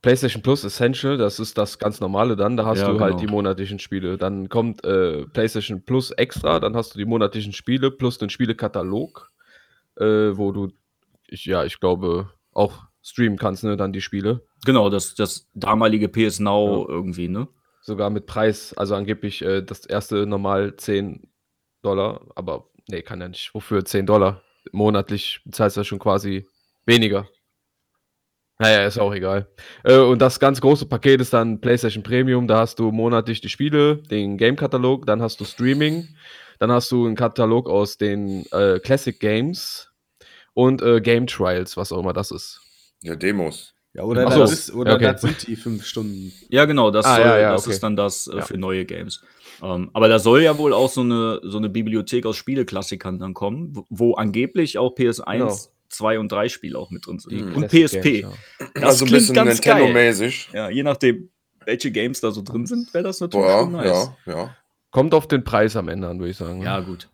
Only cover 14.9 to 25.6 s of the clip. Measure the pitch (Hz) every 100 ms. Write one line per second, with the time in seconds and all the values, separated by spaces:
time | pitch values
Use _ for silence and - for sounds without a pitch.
14.9 | 98 - - 101 - _ 101 98 110 113
15.9 | 110 104 113 107 101 104 104 104 104 -
16.9 | 82 95 87 87 98 139 _ _ _ -
17.9 | 104 101 104 - 110 110 107 - - 101
18.9 | 101 101 104 104 - 92 95 92 - -
19.9 | 104 - 104 104 101 98 98 101 - -
20.9 | 101 98 - _ _ _ _ _ _ 101
21.9 | 98 104 - _ - 90 67 _ _ -
22.9 | 90 - 98 90 90 - 107 - 104 92
23.9 | 104 98 104 95 98 _ _ - 98 107
24.9 | 104 - 101 - - - -